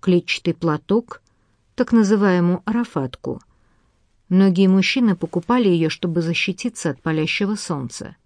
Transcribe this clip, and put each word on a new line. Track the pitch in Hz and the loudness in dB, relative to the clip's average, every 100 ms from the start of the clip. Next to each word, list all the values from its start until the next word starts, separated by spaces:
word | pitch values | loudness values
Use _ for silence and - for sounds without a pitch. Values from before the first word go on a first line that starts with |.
клетчатый | - 175 170 - - | 2 0 0 -6 -4
платок, | 160 165 151 - 208 240 - _ _ _ _ _ | -4 -4 -4 -2 -2 -2 -18 _ _ _ _ _
так | - 247 | -6 2
называемую | 226 202 208 202 180 175 180 | 2 4 4 4 2 2 0
арафатку. | - 220 233 - 131 - 135 123 _ _ _ _ _ _ _ _ _ | -2 -4 -4 -4 -6 -8 -10 -10 _ _ _ _ _ _ _ _ _
Многие | 185 196 180 190 | 4 4 4 4
мужчины | 190 185 - 233 175 | 4 2 0 0 0
покупали | 165 180 170 247 214 | -2 -6 -2 0 2
её, | 175 160 | 2 0
чтобы | - 175 165 | -2 -4 -2
защититься | 165 170 - 185 247 - 165 | -2 -2 -4 -6 -8 -6 -6
от | 131 | -6
палящего | - 160 151 - 202 208 | -4 -2 -2 -2 -4 -4
солнца. | - 151 123 - - - | -6 -6 -8 -12 -16 -18